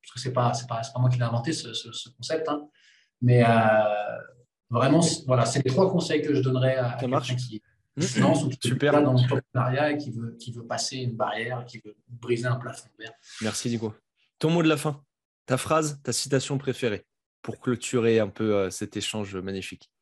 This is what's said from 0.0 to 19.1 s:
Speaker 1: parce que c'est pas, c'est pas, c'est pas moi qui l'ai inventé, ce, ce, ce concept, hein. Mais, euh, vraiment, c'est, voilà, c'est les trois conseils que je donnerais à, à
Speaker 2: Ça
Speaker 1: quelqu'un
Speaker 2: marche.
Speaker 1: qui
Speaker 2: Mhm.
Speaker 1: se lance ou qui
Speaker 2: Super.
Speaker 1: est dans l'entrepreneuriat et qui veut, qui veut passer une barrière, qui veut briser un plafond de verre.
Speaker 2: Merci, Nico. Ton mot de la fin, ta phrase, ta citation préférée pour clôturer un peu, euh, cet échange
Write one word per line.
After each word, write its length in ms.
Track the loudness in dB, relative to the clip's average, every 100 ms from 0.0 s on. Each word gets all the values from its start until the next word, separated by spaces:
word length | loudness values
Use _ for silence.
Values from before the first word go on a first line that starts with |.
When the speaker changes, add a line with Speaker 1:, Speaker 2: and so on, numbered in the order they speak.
Speaker 1:
parce 120 | -16 -10
que 40 |
c'est 140 | -4
pas, 180 | 0 0 -2
c'est 120 | -6
pas, 140 | -8
c'est 120 | -6
pas 60 | 0
moi 100 | 2
qui 60 | 2
l'ai 60 |
inventé, 300 | 0 -2 -4
ce, 180 | -6 -6
ce, 180 | -10 -10
ce 180 | -14 -14
concept, 400 | _ -6 -4 -2
hein. 180 | -6 -8 _ _ _ _ _
Mais, 220 | 4 6
euh, 40 | 6 6 6 4 4 0 -4 -8 -14 _ _ _ _
vraiment, 320 | 0 4 4
c'est, 200 | 4 0 2
voilà, 180 | 2 4
c'est 180 | 2
les 60 | 2
trois 220 | 4 4
conseils 320 | 2 0 0
que 100 | 2
je 80 | 0
donnerais 360 | 2 2 2 2
à, 80 | -2
à 20 |
Speaker 2:
Ça 20 | -2
Speaker 1:
quelqu'un 120 | -2
Speaker 2:
marche. 260 | -2 0 -4
Speaker 1:
qui 260 | -6 -12 _ _ _ -4
Speaker 2:
Mhm. 80 | -2
Speaker 1:
se 120 | 4
lance 220 | 4 4
ou 60 | 0
qui 80 | -2 -2
Speaker 2:
Super. 260 | 2 4 4
Speaker 1:
est 60 |
dans 100 | 4
l'entrepreneuriat 800 | 4 2 0 -4 -4 -2 0 0
et 60 | -2
qui 100 | -6
veut, 260 | -10 -10 -12
qui 120 | -14
veut 140 | -14 -8
passer 320 | -6 -6 -4
une 180 | -6 -4
barrière, 480 | -4 -4 -6 -8 -10
qui 100 | -16 -20
veut 100 | -20 _
briser 400 | -14 -2 -2 0
un 80 | -4
plafond 340 | -6 -14 -18 _
de 60 |
verre. 100 | -18 -18 -20 -6
Speaker 2:
Merci, 260 | -4 -2 -4
Nico. 240 | -2 -4 -8 _ _ _ _
Ton 100 | 2
mot 140 | 4
de 40 | 4
la 100 | 2
fin, 260 | 0 -4 _ _ _ _ -4
ta 120 | -4
phrase, 440 | 2 2 0 -4
ta 100 | -6
citation 460 | -4 0 -2 0 -4
préférée 480 | -4 -2 -2 -4 _ _ _ _
pour 160 | -12 -6
clôturer 600 | -4 -2 -2 2 4 4
un 100 | 2
peu, 260 | -2 0 2
euh, 140 | 0
cet 260 | -4 -8 -6
échange 380 | -6